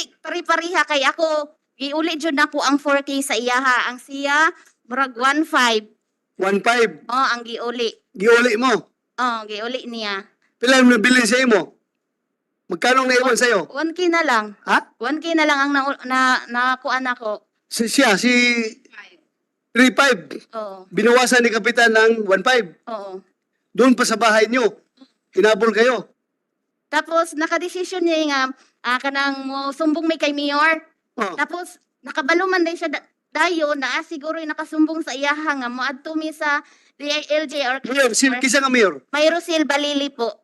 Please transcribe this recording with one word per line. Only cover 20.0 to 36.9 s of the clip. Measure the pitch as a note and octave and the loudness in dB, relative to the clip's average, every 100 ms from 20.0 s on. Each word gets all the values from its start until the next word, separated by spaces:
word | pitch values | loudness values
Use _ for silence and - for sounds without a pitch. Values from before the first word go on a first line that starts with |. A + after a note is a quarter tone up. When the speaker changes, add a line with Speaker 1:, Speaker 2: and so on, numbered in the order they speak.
| C#4 G#3 D3 - - | 2 2 -4 -18 -14
Speaker 1:
Oo. | A3+ G#3+ F#3+ F#3 | -12 -12 -14 -10
Speaker 2:
Binawasan | F3 A3+ B3 B3 B3 | 0 4 4 4 4
ni | A#3 | 2
Kapitan | A3 A3 A#3+ A#3 | 0 -2 2 4
ng | A3 A3 A3+ | 6 4 2
one | G3+ F#3+ | 2 0
five. | F#3+ B3+ F#3 - - | 2 0 0 -10 -12
Speaker 1:
Oo. | A3 G3 F#3+ _ _ _ _ _ | -12 -12 -16 _ _ _ _ _
Speaker 2:
Doon | E3+ C4 | 2 4
pa | B3 | 4
sa | A#3+ A3 | 2 2
bahay | A3+ A3 A3 | 2 4 2
niyo, | B3+ A3 - _ _ C4+ _ _ | 2 0 -2 _ _ _ _ _
hinabol | - G#3 G#3+ A3+ | 2 4 4 2
kayo. | G#3 A#3+ A#3 - _ _ _ _ _ _ _ - | 4 2 2 -4 _ _ _ _ _ _ _ -4
Speaker 1:
Tapos, | D4 D#4 E4 E4 D4 | -4 0 -2 -2 -4
nakadesisyon | E4 E4+ F4 F4+ F4+ F#4 | -4 -4 -6 -8 -8 -4
niya | E4+ D#4+ D#4 | -2 0 0
nga, | C#4 C4 - _ _ | -2 -2 -6 _ _
ah, | A#3 B3+ | -4 -4
kanang | C4+ C#4 C#4 C4+ | -2 -2 -2 -4
mo | C4 C4+ C#4 | -6 -6 -8
sumbong | C#4 D#4+ D4+ | -4 -2 -2
may | D#4+ D#4+ | -2 -2
kay | D4 | -2
Mayor. | C#4+ C#4+ C#4+ D#4+ D#4+ D#4+ _ _ - | -2 -4 0 2 0 -6 _ _ -6
Speaker 2:
Oh. | G3+ E3 | -6 -4
Speaker 1:
Tapos, | C#4+ F4 F4+ - _ _ | -6 -6 -12 -18 _ _
nakabalo | B3+ D#4 C#4 E4+ F#4+ | -12 -6 0 0 2
man | F#4 | 0
din | E4 E4+ | 0 -2
siya | E4 | -6
da-, | C#4+ - _ _ | -8 -12 _ _
dayo | D4 E4+ E4 D4 D4 | -2 -2 0 -2 -2
na, | C4 C#4 | -4 -6
ah, | |
siguro | D#4+ E4 D4+ D#4+ | -6 -10 -8 -8
yung | D#4 | -8
nakasumbong | D4+ D#4 D#4 D#4 D#4+ | -8 -6 0 0 0
sa | D4+ | -6
iyaha | B3+ C#4+ D4 D#4 C#4+ | -4 -2 -2 -2 -4
nga | A#3+ | -6
moadto | B3 C4 C#4+ D#4 D#4 | -6 -6 -8 -8 -6
mi | D#4 | -6
sa | D4+ D4+ D4 D4 _ _ | -6 -2 -2 -4 _ _